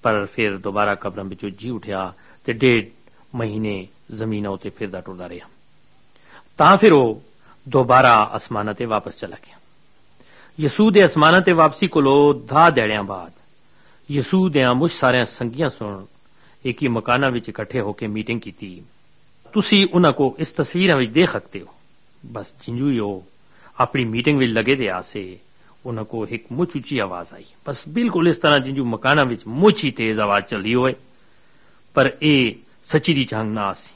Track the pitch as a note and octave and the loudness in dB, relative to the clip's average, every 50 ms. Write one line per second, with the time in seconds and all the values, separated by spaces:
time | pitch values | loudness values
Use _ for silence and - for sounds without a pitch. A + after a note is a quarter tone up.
0 | - A#2+ A2 G#2 G2+ G2 - - A2+ G#2 G2 F#2+ F#2 G#2 G2 G#2 G#2 G#2 G2+ G2 | 0 0 -2 -2 -4 -6 -6 -4 -4 -4 -4 -6 -8 -6 -2 -2 0 0 -2 -4
1 | - G2+ F2+ G2+ G2 G2 G2 - - G#2 F#2 G2 G#2+ B2 B2 G#2+ - A2 G2+ F#2 | -6 -10 -10 -8 -12 -12 -12 -10 -12 -12 -12 -12 -12 -10 -10 -10 -10 -8 -8 -8
2 | F#2+ F2+ F#2 - - - - _ _ - B2+ A2+ C3+ B2+ A#2+ A2+ G2+ - - _ | -8 -8 -12 -18 -20 -20 -20 _ _ -8 -4 2 2 4 4 2 0 -4 -16 _
3 | _ - _ _ _ _ - A#2+ A#2 A2 G#2 A2 A2 G#2+ G2+ F#2+ F#2 F#2+ _ _ | _ -20 _ _ _ _ -8 -6 -6 -6 -4 -6 -6 -6 -6 -8 -10 -14 _ _
4 | _ - A2 G#2+ A2 A2+ A2 G#2 G#2 G2+ G2 G2 - G#2 - - A2+ G2 F#2 F#2 | _ -18 -12 -10 -6 -6 -6 -6 -6 -6 -8 -8 -10 -14 -12 -10 -12 -10 -10 -12
5 | F2+ - F#2+ F2+ F2+ F2 F2 F2 - - - _ - - - - - - - - | -14 -14 -16 -16 -16 -16 -16 -18 -18 -20 -20 _ -20 -20 -20 -20 -20 -20 -20 -20
6 | - _ _ - _ - - - - _ _ - D3+ D#3+ G3 F#3+ G#3+ G#3+ E3 C#3+ | -20 _ _ -20 _ -20 -20 -20 -20 _ _ 4 6 6 8 8 8 8 8 8
7 | B2+ A2+ G#2+ - - _ _ _ - - - _ _ C3+ B2 C#3 B2+ A#2+ B2 C3 | 4 2 -2 -6 -12 _ _ _ -20 -20 -20 _ _ 0 0 0 4 6 6 6
8 | C3 B2 A#2 A2 G#2+ - - G#2+ - - A#2 G#2+ G#2 G#2+ G#2 - A#2+ A2+ A2 G#2 | 8 8 6 6 4 2 -2 -10 -8 -6 -6 -6 -4 -6 -6 -6 -6 -4 -4 -4
9 | - G2 - - - F#2+ - - - - - - _ _ _ - - _ _ _ | -4 -6 -14 -14 -16 -16 -16 -18 -20 -20 -20 -20 _ _ _ -20 -20 _ _ _
10 | _ _ _ _ - _ - - - - _ - D3+ C#3+ - - G#3+ A3 F#3 G#3 | _ _ _ _ -20 _ -20 -20 -20 -20 _ -4 -4 -4 2 4 2 6 6 6
11 | F#3+ D3+ - D#3 D3 D#3+ E3+ F#3 F3+ F#3 F3 E3 D#3+ D3+ - - G3+ F3+ - E3 | 6 6 4 4 4 6 6 6 4 4 4 4 4 2 2 0 -4 0 0 2
12 | C#3+ C3+ C#3 C#3+ D3 D3 C#3 B2 A2 A2+ C3 D3+ E3 E3+ D3 B2+ A2+ G#2+ G#2+ G#2 | 2 4 6 6 6 4 2 0 -4 -2 2 4 4 6 4 2 0 0 -2 -4
13 | G2+ G2 G2+ F#2 F2 - - _ _ _ _ _ _ _ _ _ _ _ _ - | -4 -6 -10 -12 -14 -18 -20 _ _ _ _ _ _ _ _ _ _ _ _ -20
14 | _ - C#3+ C#3+ B2 - - F#3+ F#3+ F#3 C#3+ C#3+ C3 B2 B2 B2+ D#3 E3+ - - | _ -6 -4 -4 -2 0 0 0 0 2 2 2 2 2 2 2 0 -2 -2 0
15 | - B2+ B2 B2+ A#2 - - - B2 A#2 A2+ C3+ E3 C3+ - - A2 G#2 G2+ F#2+ | 0 2 2 2 0 -2 -6 -10 -10 -8 -6 -4 -4 -4 -4 -8 -12 -12 -12 -12
16 | G2 - - - _ _ _ _ - _ _ _ _ C3 A#2 - D3 B2+ A#2 A#2 | -16 -20 -20 -20 _ _ _ _ -20 _ _ _ _ -8 -6 -4 -4 -2 -2 -4
17 | G#2 - A#2+ B2+ C#3 C3+ B2 A#2+ A2+ - G#2+ - G#2+ - - C3 G#2 G#2 G2+ - | -2 -2 -2 0 0 -2 -2 -4 -8 -8 -12 -12 -12 -8 -6 -6 -6 -6 -8 -8
18 | A2+ G#2+ G#2 A2 G#2+ - A#2 A#2 - G#2 F#2+ - A2 F#2+ F2+ E2+ - - _ _ | -8 -8 -6 -8 -6 -6 -6 -8 -8 -12 -18 -16 -18 -18 -18 -20 -20 -20 _ _
19 | _ _ _ _ _ _ _ _ _ - - G#3+ F#3+ - A3 G3 G3 F3+ - F3 | _ _ _ _ _ _ _ _ _ -6 -4 -2 0 2 2 2 2 2 2 4
20 | F3+ D3+ C3+ - C#3 C3 - - D#3+ - - - D3 - - F3 F#3+ F3+ D#3+ C3+ | 4 4 2 2 -2 -2 -2 -6 -10 -8 -6 -6 -6 -4 -2 -2 0 2 2 2
21 | B2+ A2+ A2+ D3+ F3+ E3 - G2+ - - - G2 E2 - - - - - - - | 0 0 2 0 0 0 -2 -8 -10 -10 -18 -18 -18 -18 -20 -20 -20 -20 -20 -20
22 | _ _ _ _ - B2 A#2 A2 F#2+ - _ - - - A#2 A#2+ C3+ C#3+ C3+ A#2 | _ _ _ _ -20 -16 -14 -14 -16 -16 _ -18 -14 -10 -8 -4 -2 -2 -2 -2
23 | G#2 G2+ G2+ F#2 F2+ - _ - - _ - _ - - _ - B2+ - - C3+ | -2 -4 -6 -10 -14 -20 _ -20 -20 _ -20 _ -20 -20 _ -2 -2 0 0 -4
24 | B2 A2+ A2 A#2 B2+ D3+ D3 C#3 C3 A#2+ A2 A2+ A2+ A#2+ C#3+ C3+ B2 G2 F#2 F2+ | -4 -2 -4 -2 0 0 2 2 0 0 0 -2 0 0 -2 -2 -2 -6 -6 -8
25 | F2+ - - G#2+ F#2+ F#2 F#2 F#2 _ _ _ _ _ _ _ _ _ B2+ A#2 A2 | -10 -10 -14 -14 -14 -14 -18 -20 _ _ _ _ _ _ _ _ _ -10 -10 -10
26 | G#2+ - - A2+ G#2+ A2+ A#2+ A#2 - - A#2+ C3 - F3 - C#3+ A#2+ - C#3+ B2 | -10 -10 -8 -8 -8 -8 -10 -12 -12 -12 -6 -6 -6 -6 -6 -12 -10 -6 -4 -4
27 | G#2 F#2+ F2+ F2 E2+ - - - - - - _ _ - C3 - - D3+ D#3 A#3 | -4 -4 -6 -12 -14 -16 -18 -20 -20 -20 -20 _ _ -12 -12 -12 -14 -8 -4 -2
28 | A#3+ A#3 F3+ F3 E3 F3 D#3 - - D3+ D3 C#3+ B2+ C3+ C3+ C#3 C3 A#2+ A2+ A2 | -2 0 0 2 2 2 2 2 2 4 4 4 2 -2 -4 -4 -4 -4 -4 -2
29 | - C3 C#3+ D3+ C#3 B2 A#2 - - - A#2 C#3+ F#3 G#3+ - - - C#3 - - | 0 2 2 4 2 0 -2 -8 -8 -10 -2 4 4 4 4 2 -4 -6 -4 -2
30 | A#2 A2 A2 G#2+ G#2+ G2+ G2+ G2+ F#2 - A2+ G#2 F#2+ A2 A#2+ B2 B2+ C3 B2 - | -4 -2 -2 -2 0 0 0 0 0 -2 -8 -6 -4 0 0 2 0 0 -2 -4
31 | - - - _ _ _ _ _ _ _ _ _ _ _ _ _ _ _ _ D3 | -14 -20 -20 _ _ _ _ _ _ _ _ _ _ _ _ _ _ _ _ 2
32 | C3 C3 - - D3+ D3+ D3 C3+ B2+ A2+ - - - _ _ _ _ - - D#3 | 2 2 0 0 0 2 4 4 2 0 -2 -8 -20 _ _ _ _ -2 -2 0
33 | - - D#3+ C3+ B2+ A2 A2+ A2 A2 G#2+ G#2+ A2 G2+ G2 F2+ - - - - | 0 0 0 0 -2 -4 -4 -6 -6 -4 -4 -4 -4 -6 -6 -8 -16 -20 -20